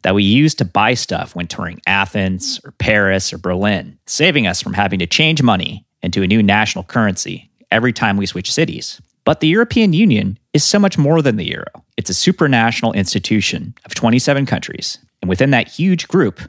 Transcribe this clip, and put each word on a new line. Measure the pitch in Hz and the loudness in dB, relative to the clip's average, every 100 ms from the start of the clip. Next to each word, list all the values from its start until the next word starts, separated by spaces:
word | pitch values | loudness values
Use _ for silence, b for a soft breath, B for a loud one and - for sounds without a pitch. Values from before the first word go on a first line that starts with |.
that | - | 2
we | 98 | 2
use | 98 117 151 | 4 4 2
to | - | 0
buy | 90 98 107 | -2 0 0
stuff | 123 - 85 87 87 | 0 -4 -6 -8 -10
when | 85 | -10
touring | - 85 87 - | -8 -10 -8 -2
Athens | 98 95 107 95 92 - - | -2 -2 -2 -2 -4 -6 -10
or | - | -14
Paris | _ - 107 98 95 - | _ 0 2 2 0 -4
or | - | -6
Berlin, | 90 90 104 98 71 - - | -4 -2 0 -2 -6 -18 -12
saving | - 165 151 101 | 0 2 2 0
us | 90 | -2
from | - | -6
having | 98 101 92 | -2 0 0
to | 92 | -2
change | - 156 160 | 0 2 2
money | 127 95 - - _ _ | 2 2 -2 -8 _ _
into | 92 90 | -6 -2
a | 95 | 2
new | 107 | 2
national | 104 104 107 - | 4 2 0 -4
currency | 90 127 107 95 - 85 _ _ _ | -6 -2 0 -2 -8 -10 _ _ _
every | 113 123 | 0 2
time | 117 113 98 | 0 0 0
we | |
switch | 98 87 92 | -2 -4 -6
cities. | - 160 - - - - _ | -2 -2 -4 -12 -16 -20 _
But | - 156 | -2 0
the | 156 | 2
European | 190 233 - 214 | 2 2 2 2
Union | 160 220 110 101 98 _ | 4 4 2 0 -6 _
is | 151 | -2
so | - 208 | 2 2
much | 196 - | 2 2
more | 143 160 | 2 4
than | 143 107 | 2 0
the | 80 | -4
euro. | - - - _ - | -8 -10 -18 _ -10
It's | - | -6
a | |
supranational | 92 - - 151 123 113 117 117 | -2 0 2 2 4 2 2 -2
institution | 101 95 101 - 110 95 - 107 - | 0 -2 -2 0 0 0 -6 -8 -14
of | - | -14
twenty-seven | - 113 120 139 139 135 | -2 2 2 2 0 0
countries. | - - - - - _ _ | -4 -6 -10 -12 -12 _ _
And | 90 | -4
within | 92 135 | 0 4
that | 131 - | 2 0
huge | - 185 175 - | -2 0 0 0
group | 185 123 - | 0 0 -2